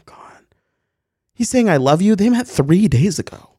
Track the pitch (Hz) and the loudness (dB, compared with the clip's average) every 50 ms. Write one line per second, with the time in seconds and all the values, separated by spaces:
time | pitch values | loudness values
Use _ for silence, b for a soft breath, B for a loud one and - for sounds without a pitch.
0 | _ - - - - - - - _ _ _ _ _ _ _ _ _ _ _ _ | _ -20 -20 -20 -20 -20 -20 -20 _ _ _ _ _ _ _ _ _ _ _ _
1 | _ _ _ _ _ _ _ - 240 - - 254 240 214 175 139 127 135 147 165 | _ _ _ _ _ _ _ -8 -6 -2 0 0 0 2 2 2 2 2 0 2
2 | 185 208 220 185 202 233 247 233 247 - - - 139 139 160 180 214 196 127 120 | 2 2 0 2 2 0 0 -2 -4 -4 -4 -2 0 2 2 2 2 2 2 2
3 | 143 208 175 - - - - - - _ _ | 0 0 -2 -6 -10 -12 -14 -20 -20 _ _